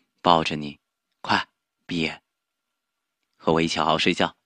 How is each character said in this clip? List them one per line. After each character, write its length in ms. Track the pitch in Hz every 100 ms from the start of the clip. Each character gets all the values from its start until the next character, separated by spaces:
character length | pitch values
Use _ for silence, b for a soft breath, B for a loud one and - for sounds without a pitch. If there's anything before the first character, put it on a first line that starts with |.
| _ _
抱 200 | - 85
着 140 | 80 78
你 240 | 73 71 _ _ _ _
：“快， 300 | - 101 - _ _ _ -
闭 140 | 85
眼， 240 | 78 - _ _ _ _ _ _ _ _ _ _ _ _
和 160 | -
我 100 | 82
一 60 | 82
起 100 | 85
好 80 | 78
好 120 | 80
睡 160 | -
觉。” 240 | 90 90 -